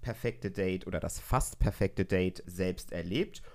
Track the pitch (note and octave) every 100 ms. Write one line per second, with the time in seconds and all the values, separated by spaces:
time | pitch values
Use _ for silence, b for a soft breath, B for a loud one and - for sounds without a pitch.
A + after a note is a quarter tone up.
0 | B2 A2 A#2+ - G2+ F#2 F#2+ F#2 - D#2
1 | - - - C3 - - - - G2 -
2 | F#2 F#2 F#2 - - F2+ F#2 F2+ - F2
3 | E2+ A#2 G#3 - b